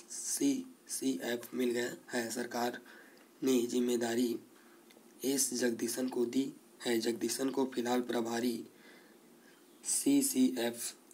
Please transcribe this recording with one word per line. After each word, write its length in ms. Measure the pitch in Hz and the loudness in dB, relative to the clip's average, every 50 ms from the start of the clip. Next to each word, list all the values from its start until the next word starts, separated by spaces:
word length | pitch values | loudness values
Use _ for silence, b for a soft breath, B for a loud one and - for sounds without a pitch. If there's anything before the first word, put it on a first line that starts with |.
| B - | B -12
सीसीएफ़ 1500 | - - - - - - 143 143 135 - - - - - - - - - 131 135 123 - - 117 120 123 - - 123 | -12 -8 -6 -4 -2 2 2 2 2 2 -2 -8 -14 -18 -12 -10 -6 -4 -2 -2 -2 -2 -2 -2 -4 -4 -4 -6 -4
मिल 160 | 123 127 120 | -2 0 0
गया 200 | 120 120 120 - - - - - | 0 0 -2 -4 -6 -10 -10 -6
है। 200 | 127 123 117 113 | -4 -4 -4 -4
सरकार 480 | 110 123 117 120 - 120 120 120 123 - B B B B B B B B B B - - | -4 -6 -6 -4 -4 -2 -2 -2 -4 -6 B B B B B B B B B B -8 -2
ने 160 | - 131 131 120 120 | 2 4 4 4 4
जिम्मेदारी 720 | 120 120 123 120 123 123 113 117 117 117 123 127 113 113 - - - B B B B B B B B - - - - - - - | 2 2 2 2 2 2 2 0 0 2 2 2 2 0 -4 -8 -14 B B B B B B B B -20 -20 -20 -20 -12 -4 -2
एस 280 | 131 139 127 - - 127 | 0 2 2 2 0 0
जगदीशन 540 | 117 123 120 113 - 123 113 - 131 127 127 | 0 0 0 0 0 -2 -2 -2 -2 -2 0
को 160 | - 127 120 | 0 0 0
दी 240 | 120 120 131 135 147 - - - - - - | 2 2 0 0 0 -4 -10 -18 -20 -16 -6
है। 160 | - 123 117 113 | -2 0 0 2
जगदीशन 500 | 110 120 113 101 110 113 - - 131 135 | 2 0 0 0 -2 -2 -2 0 -2 0
को 160 | 127 135 131 | 0 0 0
फिलहाल 360 | 131 - 127 117 120 127 127 120 | 0 0 -2 0 2 2 0 0
प्रभारी 600 | - 120 120 113 117 117 117 123 123 113 107 - - B B B B B B B B B B B B - B B B B B B - - - - | 0 -2 -2 -2 -2 -2 0 0 0 0 -2 -6 -10 B B B B B B B B B B B B -20 B B B B B B -20 -20 -12 -6
सीसीएफ़ 1080 | - - - - 143 143 143 - - - 131 127 123 - 117 117 120 117 - - - - - - - | -4 -2 0 4 4 4 4 4 4 4 4 4 4 4 2 0 -2 -2 -4 -6 -10 -10 -12 -18 -20